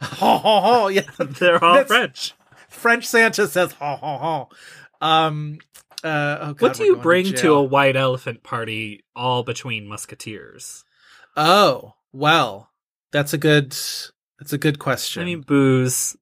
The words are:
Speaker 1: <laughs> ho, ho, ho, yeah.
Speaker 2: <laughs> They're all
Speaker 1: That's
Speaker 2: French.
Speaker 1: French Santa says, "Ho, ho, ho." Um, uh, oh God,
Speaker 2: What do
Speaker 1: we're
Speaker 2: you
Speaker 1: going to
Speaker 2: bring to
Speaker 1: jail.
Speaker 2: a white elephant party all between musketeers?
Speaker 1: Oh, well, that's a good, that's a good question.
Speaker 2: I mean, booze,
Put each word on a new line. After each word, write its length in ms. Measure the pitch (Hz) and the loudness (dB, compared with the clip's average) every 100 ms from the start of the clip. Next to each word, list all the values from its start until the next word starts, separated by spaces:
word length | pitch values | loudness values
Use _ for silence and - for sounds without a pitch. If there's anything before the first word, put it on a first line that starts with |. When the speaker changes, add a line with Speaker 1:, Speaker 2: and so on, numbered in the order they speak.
Speaker 1:
<laughs> 0 | |
ho, 360 | 127 - 233 208 | -14 -2 2 2
ho, 220 | 202 214 | 4 2
ho, 280 | 190 240 196 | 4 4 2
yeah. 140 | 196 - | 0 -2
Speaker 2:
<laughs> 80 | - | -6
They're 440 | 151 139 175 170 | -8 0 2 4
all 120 | 170 | 6
Speaker 1:
That's 140 | 269 269 | 4 4
Speaker 2:
French. 460 | 233 185 - - - _ _ _ | 0 0 -8 -14 -14 _ _ _
Speaker 1:
French 360 | - 233 233 - | -4 0 0 0
Santa 420 | 233 226 220 202 | 2 2 2 -2
says, 240 | 180 170 | 0 -2
"Ho, 240 | - 147 135 | -4 -8 -8
ho, 200 | 151 135 | -8 -6
ho." 320 | 156 156 123 _ - - - - | -4 -4 -6 _ -20 -20 -20 -6
Um, 540 | 156 160 160 151 151 156 _ - _ - | 0 2 2 -2 -8 -12 _ -20 _ -12
uh, 340 | 160 151 147 147 | -6 -4 -4 -6
oh 120 | 151 | -8
God, 60 | 147 | -2
Speaker 2:
What 120 | 233 - | -2 0
do 40 | |
Speaker 1:
we're 40 | 427 | 0
Speaker 2:
you 60 | |
Speaker 1:
going 80 | 359 | 2
to 20 | |
Speaker 2:
bring 220 | 160 180 190 | 2 2 2
to 60 | |
Speaker 1:
jail. 240 | - 165 147 | 0 4 4
Speaker 2:
a 60 | |
white 320 | 135 139 139 131 | 4 4 2 2
elephant 480 | 131 127 - 113 | 0 -2 -8 -14
party 600 | - 117 110 110 107 104 _ 120 | -10 -8 -6 -8 -10 -14 _ -6
all 260 | 123 123 | -2 -2
between 460 | 123 117 127 110 104 | -2 -8 -8 -10 -10
musketeers? 960 | 104 - 107 - 101 58 - - - _ _ _ - _ - | -14 -16 -16 -14 -16 -16 -20 -20 -20 _ _ _ -20 _ -4
Speaker 1:
Oh, 580 | 156 202 185 123 - _ _ | 2 4 4 0 -8 _ _
well, 580 | 135 147 160 120 98 - _ _ _ _ | -4 2 2 2 -4 -16 _ _ _ _
that's 220 | 143 143 | -4 -2
a 60 | 160 | 0
good, 340 | 156 151 131 - - - - _ _ _ | 2 2 2 -6 -10 -10 -14 _ _ _
that's 140 | 143 | -10
a 60 | 143 | -4
good 200 | 156 143 | -2 -4
question. 440 | - 123 - - | -4 -4 -6 -8
Speaker 2:
I 20 | |
mean, 160 | 175 170 | -8 -8
booze, 760 | 135 143 135 131 127 127 - - | 0 2 4 4 2 -2 -6 -8